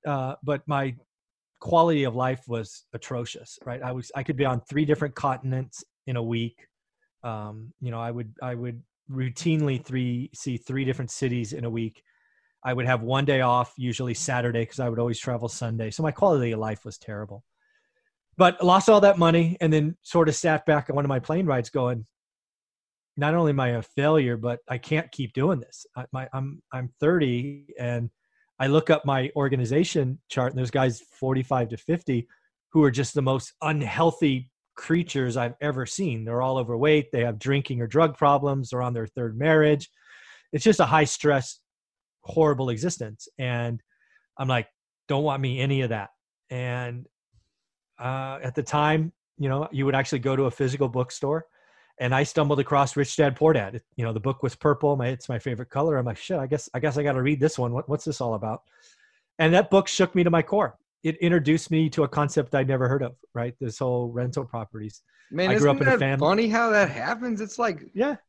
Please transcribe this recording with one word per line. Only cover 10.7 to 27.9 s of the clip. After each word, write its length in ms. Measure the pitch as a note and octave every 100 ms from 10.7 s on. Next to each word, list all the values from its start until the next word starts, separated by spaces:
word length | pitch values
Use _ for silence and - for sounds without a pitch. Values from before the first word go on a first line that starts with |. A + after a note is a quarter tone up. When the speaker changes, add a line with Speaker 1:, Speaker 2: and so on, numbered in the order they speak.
| C3+
Speaker 1:
different 260 | C3 B2+ B2+
cities 420 | - C3 B2 A2
in 120 | D3
a 60 | A#2
week. 320 | A2+ A2+ - _ _ _ _ _ _
I 80 | B2+
would 140 | B2+ B2
have 160 | B2+
one 220 | A2+ C3
day 160 | C#3+ C3+
off, 320 | B2+ B2 B2 -
usually 380 | B2 A#2 B2+
Saturday, 500 | A2+ - B2+ A#2+ A#2
'cause 140 | A2+ -
I 80 | B2+
would 100 | A2+
always 180 | A#2+ A2+
travel 300 | - A#2+ A#2
Sunday. 420 | - A#2 A2+ A2
So 120 | -
my 80 | D#3
quality 400 | - G3+ D3+ A#2+
of 80 | A2+
life 240 | A2 G#2+
was 120 | - -
terrible. 460 | - G#2 G#2 G2+ _ _ _ _ _ _ _ _ _ -
But 240 | F3+ F3+
lost 240 | F3+ F#3 F#3+
all 120 | G#3
that 180 | G3+ G3
money 380 | E3 E3 E3 F#3
and 120 | E3
then 240 | D#3 D3+ E3+
sort 260 | - F3 D#3+
of 80 | D3
sat 280 | E3+ D#3 -
back 220 | D3+ -
on 80 | C#3
one 80 |
of 40 | C#3
my 100 | C3
plane 260 | - D#3+ F#3
rides 240 | C3 A2+
going, 360 | C#3+ B2 A#2+ A2 _ _ _ _ _ _ _ _ _ _ -
"Not 180 | C#3+
only 160 | E3 D#3+
am 100 | C#3
I 100 | B2+
a 120 | A#2+
failure, 540 | A2 - C#3+ D#3 B2+ A#2
but 240 | A#2 A#2+ -
I 100 | B2+
can't 320 | - D#3 E3
keep 220 | - B2
doing 260 | - D3 E3
this." 260 | A2+ - - -
I, 80 | B2+
my, 160 | C3+ C3
I'm, 300 | C3 C3+ D#3+ _
I'm 180 | C3 B2+ _
thirty, 680 | D3 F3 C#3+ A#2+ C3+ C#3+ C#3+ -
and 320 | B2